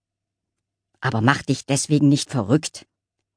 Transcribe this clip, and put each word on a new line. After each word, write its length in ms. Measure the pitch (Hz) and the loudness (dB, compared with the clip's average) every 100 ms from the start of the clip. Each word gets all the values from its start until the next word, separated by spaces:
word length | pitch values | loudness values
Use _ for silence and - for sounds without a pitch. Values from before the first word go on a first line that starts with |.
| _ _ _ _ _ _ _ _ _ _ | _ _ _ _ _ _ _ _ _ _
„Aber 200 | 131 117 | -6 0
mach 220 | 113 143 | 0 0
dich 220 | - 135 | -2 -6
deswegen 440 | - 139 - 147 143 | -4 -4 0 2 4
nicht 200 | 143 - | 2 0
verrückt“, 600 | 135 98 151 - - - _ _ _ _ | -4 0 0 -2 -16 -20 _ _ _ _